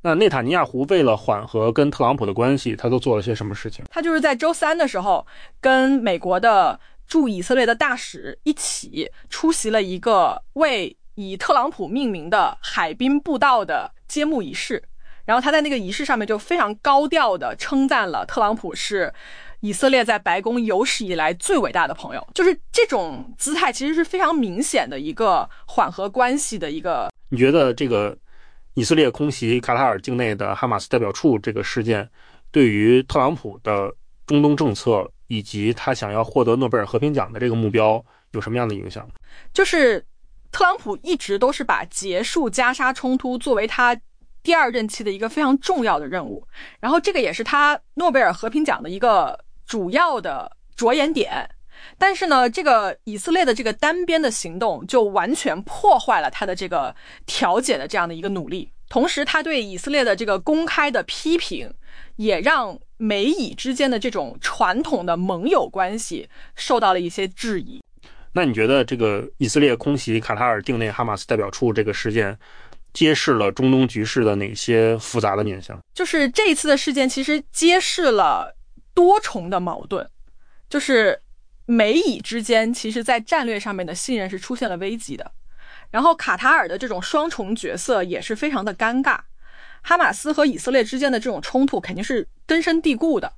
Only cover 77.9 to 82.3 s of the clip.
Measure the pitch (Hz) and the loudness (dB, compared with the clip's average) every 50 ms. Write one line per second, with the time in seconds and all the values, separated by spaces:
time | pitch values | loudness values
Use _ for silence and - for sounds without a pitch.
77.9 | - - 349 285 233 208 185 156 131 90 85 - - - - - - - - - | -2 0 2 2 4 4 4 4 2 0 -2 -6 -12 -18 -20 -20 -20 -20 -20 -4
78.9 | - - 349 349 392 427 427 - - 214 170 170 196 185 180 175 160 - - - | 2 4 6 8 6 6 4 -2 -8 -8 -6 -4 -4 -2 -2 -4 -6 -8 -8 -8
79.9 | 196 190 - - - - - - - - - - - - - - - 285 277 - | -6 -6 -6 -8 -14 -20 -20 -20 -20 -20 -20 -20 -20 -20 -20 -4 -4 -4 0 2
80.9 | 269 233 220 196 160 - - - - - - - _ - - - 240 226 220 208 | 4 4 4 4 2 0 -6 -18 -20 -20 -20 -20 _ -20 -4 0 2 4 4 4
81.9 | 226 320 415 370 233 202 214 - | 4 4 2 2 0 -2 -6 -8